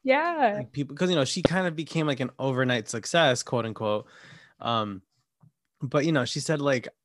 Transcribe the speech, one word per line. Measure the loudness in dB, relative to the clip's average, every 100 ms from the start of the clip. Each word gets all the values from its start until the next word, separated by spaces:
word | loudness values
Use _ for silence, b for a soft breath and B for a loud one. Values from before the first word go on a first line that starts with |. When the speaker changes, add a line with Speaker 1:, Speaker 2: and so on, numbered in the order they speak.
Speaker 1:
Yeah. | 0 2 0 2 0 0
Speaker 2:
like, | -4
people, | -6 -6 -2
'cause, | 0
you | 2
know, | 2
she | 0
kind | 0 0 0
of | -4
became, | -4 -2 0
like, | 0
an | -4 -2
overnight | -2 0 2 0 -2
success, | -8 -2 2 4 2
quote | 0 -2 -2
unquote. | -4 -2 -2 -4 b b b b _
Um, | -4 -2 -2 -6 -14 _ _ _ -20 _ _ _
but, | -2 2 4
you |
know, | 2 0
she | -2
said, | -2 0
like, | 2 0 -2 -14